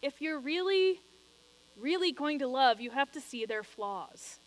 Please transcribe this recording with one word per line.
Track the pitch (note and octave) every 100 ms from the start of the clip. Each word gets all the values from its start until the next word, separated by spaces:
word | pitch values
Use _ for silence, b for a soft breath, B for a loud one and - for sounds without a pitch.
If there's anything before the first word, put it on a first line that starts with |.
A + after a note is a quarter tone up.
if | C#4 -
you're | D#4 D#4
really, | C4 E4 F#4 F#4+ F#4+ F4+ - - - - - - - -
really | B3 F4+ F4
going | B3+ D4 D4
to | C4
love, | B3+ C4 G#3+
you | A#3+
have | A#3+ C#4
to | D#4
see | - A#3+ A3
their | A3
flaws. | G#3 - G3+ F#3+ C#3+ - - -